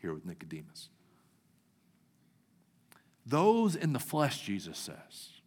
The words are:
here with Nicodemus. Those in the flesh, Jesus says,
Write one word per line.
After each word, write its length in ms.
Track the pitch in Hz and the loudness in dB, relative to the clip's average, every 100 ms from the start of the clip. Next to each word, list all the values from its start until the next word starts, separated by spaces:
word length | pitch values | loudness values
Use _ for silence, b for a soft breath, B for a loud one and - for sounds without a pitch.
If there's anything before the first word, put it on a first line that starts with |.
here 140 | 87 78 | -8 -6
with 100 | 87 | -8
Nicodemus. 640 | 82 85 80 76 - - _ _ _ _ _ _ _ _ _ _ _ _ _ _ _ _ _ _ _ _ b b b | -12 -12 -12 -14 -18 -20 _ _ _ _ _ _ _ _ _ _ _ _ _ _ _ _ _ _ _ _ b b b
Those 520 | - 143 196 226 220 160 | -2 4 6 6 4 4
in 180 | 160 | 0
the 60 | 131 | 0
flesh, 420 | - 156 143 - | 0 0 2 0
Jesus 380 | - 98 85 76 | -4 -6 -6 -10
says, 500 | - 71 - - - - | -10 -12 -16 -20 -20 -20